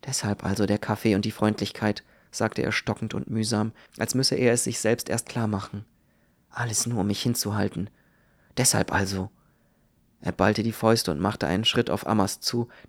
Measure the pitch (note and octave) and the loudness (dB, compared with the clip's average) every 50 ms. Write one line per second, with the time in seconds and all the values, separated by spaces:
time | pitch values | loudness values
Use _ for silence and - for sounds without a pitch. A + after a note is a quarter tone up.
0 | - - C3 - - G#2+ G2+ - - - G2 G2 G#2 G2 G#2 G#2 - - G#2+ - | -8 -6 -6 -2 0 -2 -2 -2 0 -2 0 2 2 2 2 0 0 -2 -4 2
1 | - A2+ G#2 F#2+ G#2 G#2+ G#2+ - - G#2+ G#2+ - G#2 - - - - G#2+ G2+ - | 4 4 4 4 2 0 -2 2 2 2 2 2 -4 -6 -4 -2 0 0 0 -2
2 | - _ _ _ _ _ - - A2 A2 - - - - G#2+ - - - G#2 - | -6 _ _ _ _ _ -4 -2 -2 -2 0 -2 -2 0 -2 -2 -2 -2 -4 -4
3 | - A2 - - - - - A2 A2 G#2+ A#2 G#2+ G#2+ A2 - - - _ _ - | -4 -6 -4 -6 -6 -4 -2 -2 -2 0 0 0 0 -2 -4 -10 -20 _ _ -6
4 | - A2+ - B2+ C3 - - - B2+ A#2+ A#2 A#2 - B2 A2+ - - A2 A#2 A#2+ | -4 -2 0 0 2 2 2 4 4 4 4 4 0 -2 -4 0 2 2 0 0
5 | - - F2+ A#2 - - - B2 A2+ A2 G#2+ G2 G2+ - - G2+ G#2 _ _ _ | 0 -4 -4 -4 -4 -4 -4 -2 0 0 0 -2 -4 -6 -10 -12 -12 _ _ _
6 | _ _ _ _ _ _ _ _ _ _ - - A#2+ A#2+ G#2+ - - A#2+ A#2+ A2+ | _ _ _ _ _ _ _ _ _ _ -8 -6 -6 -2 -2 -2 -2 -2 0 0
7 | F#2 G2+ G2+ - - A#2+ A#2 - - G#2 G2+ G#2 G#2 F#2+ - - F#2+ G#2 _ _ | 0 0 0 0 0 0 0 0 -2 -2 0 0 0 -2 -2 -4 -8 -8 _ _
8 | _ _ _ _ _ _ _ _ _ _ _ - B2+ - - A2 - - - G2+ | _ _ _ _ _ _ _ _ _ _ _ 0 2 2 4 2 0 2 0 0
9 | G2+ F#2 G2 F#2+ F#2 G2 _ _ _ _ _ _ _ _ _ _ _ _ _ _ | 0 0 -2 -4 -4 -6 _ _ _ _ _ _ _ _ _ _ _ _ _ _
10 | _ _ _ _ - - F2 - F#2+ G2+ G#2+ A2 G#2+ A#2 G#2+ - - A2+ A2+ A2+ | _ _ _ _ -8 -8 0 2 4 4 4 2 0 -2 -2 2 4 4 4 4
11 | - - E2 D2 F2+ G2 A2 - - - E2+ F#2+ A2 - - - A#2 - - G#2 | 4 0 -2 0 0 -2 0 0 -2 0 0 2 2 2 2 2 0 0 0 -4
12 | - - G#2+ G#2+ F#2+ F#2+ - - - - - A#2+ A#2 A#2 - - - | 0 0 2 2 2 0 -2 -4 -6 -4 -2 -2 -2 -4 -6 -20 -8